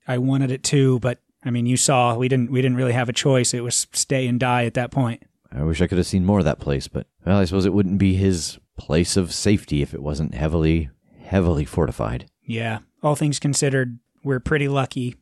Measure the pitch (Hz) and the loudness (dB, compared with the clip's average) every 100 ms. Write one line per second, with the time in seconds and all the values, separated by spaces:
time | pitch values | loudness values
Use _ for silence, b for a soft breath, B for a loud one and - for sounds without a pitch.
0 | - 123 131 135 131 131 - 143 135 123 | -6 -2 0 0 0 -2 0 4 4 2
1 | 123 120 _ _ 131 120 120 127 - 131 | 0 -4 _ _ -6 -2 0 0 2 4
2 | 120 117 127 131 120 127 131 123 127 120 | 2 2 0 0 2 0 0 2 0 0
3 | 120 120 147 131 120 123 120 - - - | -2 0 2 2 2 -2 -4 -4 -4 -6
4 | - 135 127 123 127 123 117 127 123 - | -2 -2 0 0 2 2 0 -2 -2 0
5 | 120 117 _ _ _ 65 78 80 87 90 | -2 -4 _ _ _ -4 -2 0 0 0
6 | 85 98 90 101 78 - 71 69 - 69 | 0 2 4 4 2 0 -2 -4 -4 -10
7 | - _ - 101 90 95 95 98 90 95 | -10 _ 0 2 2 2 2 2 2 2
8 | 98 92 98 87 73 - _ - - 78 | 2 4 2 0 -4 -12 _ -16 -2 0
9 | 87 98 85 - 104 104 - 73 69 - | 2 0 0 -2 0 0 0 -2 -2 -6
10 | 71 76 80 58 78 82 80 82 73 - | -6 -4 -4 -2 -2 2 2 2 -2 -10
11 | _ - - 95 85 76 - - 80 120 | _ -20 -2 0 2 0 -2 -2 -2 -2
12 | 113 123 - _ - 113 113 110 - _ | -6 -6 -10 _ -10 -6 -6 -8 -12 _
13 | 151 147 151 135 147 135 143 135 127 120 | -4 0 -2 0 -2 0 0 0 -2 -6
14 | _ _ 139 131 - 151 139 139 131 139 | _ _ -4 -4 -2 -2 0 -2 -4 -6
15 | 123 - | -8 -8